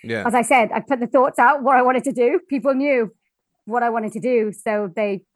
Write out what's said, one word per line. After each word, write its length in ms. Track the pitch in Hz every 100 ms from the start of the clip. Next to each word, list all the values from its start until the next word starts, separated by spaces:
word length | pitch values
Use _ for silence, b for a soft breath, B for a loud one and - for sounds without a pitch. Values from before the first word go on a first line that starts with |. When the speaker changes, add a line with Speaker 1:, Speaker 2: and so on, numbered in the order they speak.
Speaker 1:
Yeah. 200 | 113 110 240
Speaker 2:
As 100 | 240
I 80 |
said, 280 | 240 262 214
I 80 | -
put 200 | - 262
the 80 | 233
thoughts 320 | 269 269 -
out, 240 | 240 285
what 120 | 254 247
I 60 |
wanted 220 | 254 254 269
to 60 |
do. 260 | 240 240 359 -
People 280 | 277 277 262
knew 360 | 285 254 226 - _ _ _ _ -
what 160 | 240
I 80 | 233
wanted 220 | 226 214
to 60 | 214
do. 320 | 240 240 214
So 400 | - 226 208 202 190
they 280 | 208 196 -